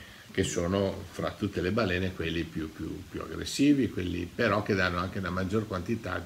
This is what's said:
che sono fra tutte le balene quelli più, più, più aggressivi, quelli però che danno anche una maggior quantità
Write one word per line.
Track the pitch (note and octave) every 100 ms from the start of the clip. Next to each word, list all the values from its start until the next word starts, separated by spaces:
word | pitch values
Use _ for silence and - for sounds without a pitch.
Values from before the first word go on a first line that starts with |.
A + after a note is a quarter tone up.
| - - -
che | -
sono | F#2+ F2+ F2 G2 F#2+ F2+ F2+
fra | - D#2+
tutte | - G#2 F2
le | F2
balene | G#2+ G#2 F2+ F#2
quelli | - E2 E2
più, | D#2+ D#2+ D#2
più, | - D#2+ - -
più | D#2+
aggressivi, | D#2+ E2 E2+ - C#3 C#3 A2+
quelli | - F2+ F2 F2
però | - A#2 G#2
che | G#2
danno | G2 F#2 F2
anche | F#2 F#2
una | F2+
maggior | F#2 F#2+ A2 G#2
quantità | F2+ F2 A#2 G2 F2